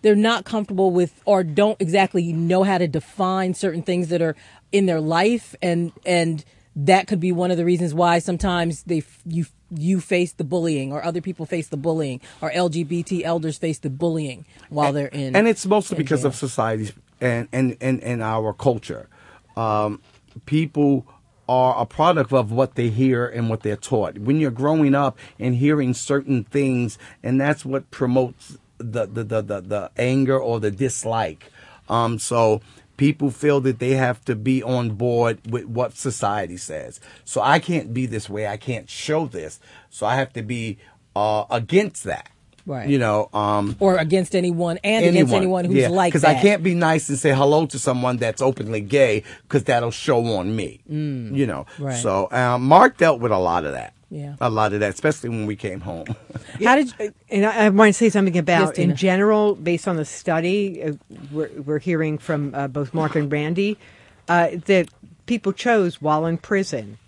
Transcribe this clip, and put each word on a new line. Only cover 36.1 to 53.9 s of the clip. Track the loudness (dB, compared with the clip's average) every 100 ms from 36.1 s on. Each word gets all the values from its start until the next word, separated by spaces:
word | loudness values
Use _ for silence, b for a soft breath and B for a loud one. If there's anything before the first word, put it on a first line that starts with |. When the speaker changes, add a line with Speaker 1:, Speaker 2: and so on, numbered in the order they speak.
| -4 -2 -2 -6 -10
Speaker 2:
says. | -10 -12 -12 -18 B B
So | -8 -2
I | 2 2
can't | 2 -4 -4
be | -6 -4
this | -6 -8
way. | -8 -6
I | -6
can't | -8 -8 -10
show | -12 -4 -4 -4
this. | -8 -12 -16 B B B
So | -6
I | -2 -2
have | -2
to | -6
be, | -8 -6 -8 -10 b b _ -2
uh, | 0 0 -2
against | -4 2 2 2 -6
that. | -8 -8 -10 _ _ _ -10
Speaker 1:
Right. | -6 0
Speaker 2:
You | 2
know, | 2 0 -2
um, | -2 0 0 -2 0
Speaker 1:
Or | 2 2
against | 2 0 0
anyone | 0 0 -2 -2 -2
and | 0 2 4
against | 4 4
anyone | 2 2 0
who's | 2 2
Speaker 2:
yeah, | 4
Speaker 1:
like | 2 2
Speaker 2:
'cause | 4
I | 4
Speaker 1:
that. | 6
Speaker 2:
can't | 4 4
be | 0
nice | 2 2 0 -2
and | 0
say | 2
hello | 4 4 4 2
to | -2
someone | -2 0 0 -2
that's | -4 0
openly | 0 0 -6 -6
gay, | 0 4 4 2 B B _
'cause | 0
that'll | 2 0 0
show | -4 0 2 2
on | -2 -2
me. | -4 -6 -10 -10
Speaker 1:
Mm. | -6 -6 -6 -6
Speaker 2:
You | -2 -2
know. | -4 -10 B
Speaker 1:
Right. | -6 -4
Speaker 2:
So, | -2 -2 -2
um, | 0 0 0 6
Mark | 8 8 4
dealt | 2 4
with | 0
a | 2
lot | 2 0
of | -2
that. | -6 -10